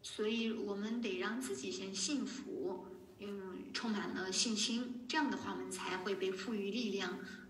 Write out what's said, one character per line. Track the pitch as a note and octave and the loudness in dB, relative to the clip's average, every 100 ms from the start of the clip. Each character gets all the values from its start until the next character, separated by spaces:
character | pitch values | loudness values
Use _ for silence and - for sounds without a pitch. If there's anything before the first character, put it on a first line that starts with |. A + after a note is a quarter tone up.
所 | - - G#3+ | -8 0 2
以 | A#3 A3+ | 4 2
我 | - G3+ | 2 0
们 | G3+ G#3+ A#3+ | 0 2 2
得 | A3 F3+ | 2 2
让 | G3 A#3 | 2 0
自 | C4 G4 | 0 -2
己 | G3 | -2
先 | F3+ F#3+ | -2 -2
信 | F#3+ - C#4 G#3 | 0 2 2 0
服， | - - - F3+ F#3 - - - - | -2 -4 -2 -2 -2 -6 -12 -16 -10
嗯， | G3+ G3+ F#3+ F#3 - | -6 -6 -6 -6 -6
充 | - A#3 | -2 0
满 | G#3 F3 | 2 0
了 | - F#3+ | 0 0
信 | F#3+ A#3+ | 2 2
心， | G#3+ - A3+ B3 - - | 2 2 2 -2 -6 0
这 | D#4 | 4
样 | C#4+ | 4
的 | - | 2
话 | G3 | -2
我 | F#3 | -4
们 | - | -4
才 | - - F#3 | -4 -2 0
会 | G#3+ | 0
被 | F#3+ F#3+ | 2 2
赋 | F#3+ - | 0 0
予 | G#3+ G3 | 0 2
力 | A3 A3 | 2 2
量， | G3 F#3+ - - - - | 2 0 -2 -6 -10 -8